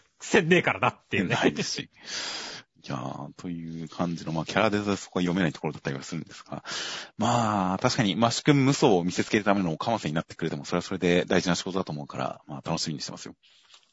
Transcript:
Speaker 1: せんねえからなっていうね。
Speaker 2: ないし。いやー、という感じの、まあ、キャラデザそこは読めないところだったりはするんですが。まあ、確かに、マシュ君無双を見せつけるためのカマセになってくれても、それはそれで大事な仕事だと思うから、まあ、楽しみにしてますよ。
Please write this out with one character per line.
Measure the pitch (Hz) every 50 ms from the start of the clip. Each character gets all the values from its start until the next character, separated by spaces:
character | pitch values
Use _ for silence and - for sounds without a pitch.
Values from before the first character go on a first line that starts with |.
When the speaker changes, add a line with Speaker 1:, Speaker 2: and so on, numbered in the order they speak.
| _ _ _ -
Speaker 1:
せ | - - - 226
ん | 170 156
ね | 180 170
え |
か | - 143
ら | 107 98
な | 123 117
っ | - _ _
て | - -
い | 98
う | 92 95
ね。 | 117
Speaker 2:
な | - -
い | - - -
し。 | 185 - - - - - _ _ - - - - - - - - - - - - - _ _ _ -
い |
や | - 69
ー、 | 64 62 67 71 - 71 73 - -
と | - 90
い | 85 82 82 82 82 82 82
う | 78
感 | - - 90 87 85
じ | 78 80
の、 | -
ま | 80 82
あ、 | 78
キ | -
ャ | - 95
ラ | 107 110
デ | 101 104
ザ | 104 104 98 92
そ | - -
こ | - 92
は |
読 | 90 87 87
め | 95
な | 92 76
い | 69
と | -
こ | - 78
ろ |
だ | - -
っ |
た | - -
り | 69
は | 69
す | - - 85
る | 80
ん | -
で | - -
す | -
が。 | - - - - - - - - - - - - - - _
ま | - 104 113 120 120 113 107 107 101 92 92
あ、 | 95 92
確 | - - -
か | -
に、 | 117 98 82
マ | 98 117 117
シ | - -
ュ | -
君 | - 147 143 131
無 | 131
双 | 143 - 165 131 101
を | 87 85
見 | 90
せ | - - 104
つ | -
け | - 110
る | 98
た | 107 98
め | 104
の | 95 85 78 -
カ | - 117
マ | 113 104
セ | - 78
に | 76
な | 82
っ | -
て | - -
く | - 82
れ | 80
て | 80
も、 | 73 69
そ | -
れ | - 87
は |
そ | - -
れ | 95 87
で | 92 87 87 90 -
大 | - 95 92
事 | 85 90
な | 87
仕 | - -
事 | 95 87 95
だ | 90
と | -
思 | 80 73 73
う |
か | - - 69
ら、 | 65 - - - _
ま | - 73 67
あ、 | - 82
楽 | 82 85
し | - 85
み | 78
に | 69
し | -
て | -
ま | -
す | - -
よ。 | - - _ _ _ _ _ _ _ - - _ _